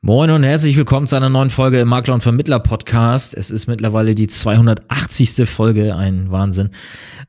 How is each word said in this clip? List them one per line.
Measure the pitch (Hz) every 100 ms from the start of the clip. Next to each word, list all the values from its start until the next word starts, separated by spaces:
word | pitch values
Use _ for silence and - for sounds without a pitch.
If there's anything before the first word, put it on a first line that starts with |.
Moin | - 117 160
und | 160
herzlich | 135 151 151 139
willkommen | 139 135 143
zu | 139
einer | 131
neuen | 131 135
Folge | 117 131 127
im | 120
Makler | 123 120
und | 127
Vermittler | 120 120 147 95
Podcast. | - 113 - 117 117 127 - -
Es | 101
ist | 107 110
mittlerweile | 117 110 107 110
die | 107 104
zweihundertachtzigste | - 110 110 117 107 - 131 170 - 117 -
Folge, | 120 - 113 107 107
ein | 87 95 92 92
Wahnsinn. | 92 98 92 101 - - - - -